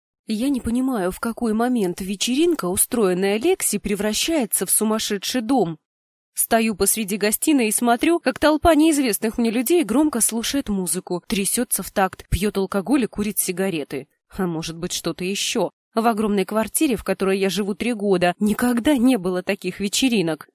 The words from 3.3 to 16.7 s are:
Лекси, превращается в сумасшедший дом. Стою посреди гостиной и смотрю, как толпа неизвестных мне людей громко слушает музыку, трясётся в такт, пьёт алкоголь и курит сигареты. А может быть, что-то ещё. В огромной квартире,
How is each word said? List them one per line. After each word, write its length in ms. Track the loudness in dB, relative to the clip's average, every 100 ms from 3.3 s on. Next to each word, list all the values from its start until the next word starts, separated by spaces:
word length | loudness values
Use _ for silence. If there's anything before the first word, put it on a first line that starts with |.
| 0
Лекси, 400 | 0 0 -2 -4
превращается 880 | -4 -2 -2 -2 0 0 0 -2 0
в 20 |
сумасшедший 720 | 0 0 0 -2 -4 -2 -4
дом. 380 | 0 0 0 -4 _ _ _ _ _ -6
Стою 400 | 0 2 2 0
посреди 420 | 0 0 -2 0
гостиной 520 | 0 0 2 2 2
и 20 |
смотрю, 480 | 2 2 2 2 2
как 180 | 0 2
толпа 380 | 2 4 4 6
неизвестных 640 | 4 4 2 0 -2 0
мне 100 | 0
людей 340 | 0 2 2
громко 380 | 2 2 2 2
слушает 480 | 0 -2 -2 -4 -2
музыку, 540 | -4 -2 -6 -4 -8 _
трясётся 560 | -4 -2 -2 -2 -4
в 80 | -4
такт, 400 | 0 0 -2 -6
пьёт 260 | -2 0 -2
алкоголь 500 | -2 -2 0 0 0
и 20 |
курит 320 | -2 -4 -2
сигареты. 680 | -4 -2 -2 -2 -6 -10 -10 _ _
А 160 | -4 -4
может 320 | -2 -6 -8
быть, 160 | -8
что-то 320 | -6 -6 -6 -6
ещё. 460 | -4 -2 -2 -2 _ _ 0
В 100 | 0
огромной 400 | 2 0 0 0
квартире, 520 | -2 -2